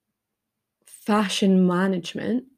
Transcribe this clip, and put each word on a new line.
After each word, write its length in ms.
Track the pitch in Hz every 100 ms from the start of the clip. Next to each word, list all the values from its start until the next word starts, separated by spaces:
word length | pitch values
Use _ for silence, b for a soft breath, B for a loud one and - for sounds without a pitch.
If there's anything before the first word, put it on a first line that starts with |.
| _ _ _ _ _ _ _ _ _
fashion 800 | - - 208 196 - 196 190 185
management 800 | 175 190 185 - - 196 240 247